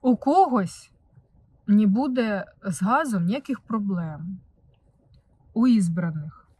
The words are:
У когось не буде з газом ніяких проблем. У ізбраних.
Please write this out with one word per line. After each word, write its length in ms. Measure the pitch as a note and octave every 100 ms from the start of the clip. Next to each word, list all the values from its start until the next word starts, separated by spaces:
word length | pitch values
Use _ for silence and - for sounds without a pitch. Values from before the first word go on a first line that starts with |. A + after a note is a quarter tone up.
У 160 | B3+ A#3+
когось 720 | - E4 F#4 A#3+ F3 - - _ _ _ _ _ _ _ -
не 200 | G#3 G#3+
буде 580 | G3+ C#4 B3+ A3+ G3+ - _
з 180 | G3 D#3+
газом 420 | F#3 B3+ D#4 G#3
ніяких 360 | E3+ B3 C#4+ B3+
проблем. 800 | _ A3+ G3+ F#3 E3 D3+ E3+ F#3+ - _ _ _ _ _ _ _ _ _ _
У 120 | - B3+
ізбраних. 840 | A#3 F3 E3 E3+ D#3 D3+ - _